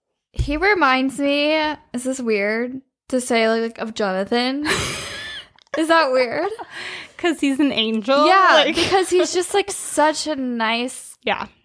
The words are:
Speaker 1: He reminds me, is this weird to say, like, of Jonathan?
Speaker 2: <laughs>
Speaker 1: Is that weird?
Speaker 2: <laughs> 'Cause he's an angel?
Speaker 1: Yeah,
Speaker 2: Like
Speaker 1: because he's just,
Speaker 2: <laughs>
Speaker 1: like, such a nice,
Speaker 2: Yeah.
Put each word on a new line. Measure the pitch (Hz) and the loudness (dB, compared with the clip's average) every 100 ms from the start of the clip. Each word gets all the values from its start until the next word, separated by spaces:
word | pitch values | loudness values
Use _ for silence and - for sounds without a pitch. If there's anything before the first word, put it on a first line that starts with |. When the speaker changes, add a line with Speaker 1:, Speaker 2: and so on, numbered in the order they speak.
| _ _ _ | _ _ _
Speaker 1:
He | - - 302 | -4 -2 0
reminds | 381 403 277 262 262 - | 2 2 2 2 0 0
me, | 285 285 294 311 302 294 _ | 0 2 2 0 -2 -6 _
is | 247 | -8
this | 254 262 | -6 -4
weird | 233 208 202 220 247 262 - _ - | -2 0 0 -2 -4 -8 -16 _ -4
to | 254 | -4
say, | 247 233 220 | 0 2 2
like, | 226 226 233 | 2 -2 -6
of | 220 | -8
Jonathan? | 220 202 190 196 240 247 277 302 | -4 -2 -2 -2 0 0 -2 -4
Speaker 2:
<laughs> | - - - - - - - - _ _ - | -4 -4 -8 -10 -12 -12 -14 -16 _ _ -2
Speaker 1:
Is | 320 | 2
that | 330 285 | 2 4
weird? | 254 247 - 403 453 - - | 2 0 -2 -4 -6 -14 -14
Speaker 2:
<laughs> | - - - - | -14 -14 -16 -4
'Cause | 349 302 | -2 0
he's | 285 269 | 0 2
an | 285 | 2
angel? | 233 220 220 214 277 302 | 2 0 0 2 4 6
Speaker 1:
Yeah, | 381 359 302 285 | 6 6 6 4
Speaker 2:
Like | 330 | 2
Speaker 1:
because | 339 381 349 | 2 2 2
he's | 359 311 | 2 2
just, | 359 349 | 0 0
Speaker 2:
<laughs> | 403 | 0
Speaker 1:
like, | 381 | -2
such | - - - 302 302 302 | -4 -4 2 2 2 -4
a | 294 | -4
nice, | 254 240 220 233 254 - - - | -4 -2 -2 -2 -4 -8 -16 -10
Speaker 2:
Yeah. | - 196 - _ | -6 -6 -6 _